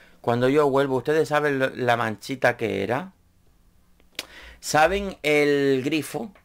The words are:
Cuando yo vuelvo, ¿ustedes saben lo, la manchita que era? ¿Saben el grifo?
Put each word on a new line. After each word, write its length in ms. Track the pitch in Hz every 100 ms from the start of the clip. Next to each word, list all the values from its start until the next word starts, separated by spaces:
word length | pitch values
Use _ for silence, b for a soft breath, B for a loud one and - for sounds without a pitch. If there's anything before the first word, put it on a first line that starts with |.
| B B
Cuando 280 | - 120 127
yo 200 | 147 143
vuelvo, 280 | 139 139 131
¿ustedes 320 | 147 156 147
saben 300 | 151 147 135
lo, 100 | 131
la 260 | - 120 117
manchita 600 | 113 104 - 131 123 117
que 260 | 113 98
era? 300 | 98 131 185 - _ _ _ _ _ _ _ _ _ - B B B B
¿Saben 580 | - 151 160 196 196 -
el 580 | 151 147 147 143 139 131
grifo? 480 | 139 156 131 151 226 -